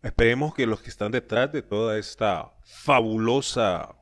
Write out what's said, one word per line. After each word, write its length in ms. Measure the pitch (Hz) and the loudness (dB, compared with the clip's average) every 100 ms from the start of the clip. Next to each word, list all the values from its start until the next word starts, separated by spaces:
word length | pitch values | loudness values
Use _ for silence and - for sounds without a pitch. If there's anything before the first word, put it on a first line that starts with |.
esperemos 500 | 117 - 117 123 151 | -4 2 4 4 -2
que 120 | - 120 | 0 0
los 160 | 107 | -2
que 80 | - | -6
están 220 | - 104 | -6 -2
detrás 400 | 123 - 110 131 | -2 0 0 0
de 100 | 151 | -2
toda 360 | - 104 113 107 | -4 -2 0 -2
esta 560 | 101 - 107 87 73 _ | -6 -2 -2 -2 -6 _
fabulosa 1300 | - - - 131 113 110 113 131 - - 107 85 71 - | -20 -10 2 2 2 0 2 0 0 0 0 0 -6 -16